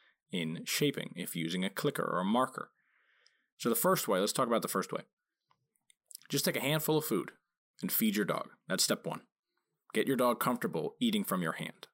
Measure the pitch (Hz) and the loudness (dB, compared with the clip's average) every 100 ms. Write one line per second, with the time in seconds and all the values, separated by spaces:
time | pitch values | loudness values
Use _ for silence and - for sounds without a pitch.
0 | _ _ _ 90 80 82 - - 147 - | _ _ _ -4 -4 -4 -4 0 0 0
1 | - 87 87 82 80 92 95 - 147 - | -6 -8 -6 -4 -2 -2 -2 -2 -2 -2
2 | 82 82 95 120 127 - - _ _ _ | -2 0 2 2 0 -4 -14 _ _ _
3 | _ _ _ _ _ - 120 110 180 185 | _ _ _ _ _ -4 0 2 4 4
4 | - 92 104 - 120 110 87 95 - - | 2 2 2 2 2 2 0 -2 -2 -6
5 | - _ _ _ _ _ _ _ _ _ | -10 _ _ _ _ _ _ _ _ _
6 | - - - 143 - 123 135 156 151 156 | -20 -18 -4 -2 0 0 0 0 2 0
7 | - 95 - - _ _ _ - 92 - | 2 -2 -2 -10 _ _ _ -8 -4 2
8 | 110 101 87 78 - - - - - 180 | 2 2 0 -2 -6 -12 -4 0 2 0
9 | 165 165 - _ _ _ _ _ _ 110 | -4 -8 -12 _ _ _ _ _ _ 0
10 | 98 127 120 113 131 120 104 80 76 - | 2 2 2 2 0 0 -2 -2 -4 0
11 | 117 104 - 92 80 - 80 - - | 2 2 0 0 0 -2 -8 -12 -20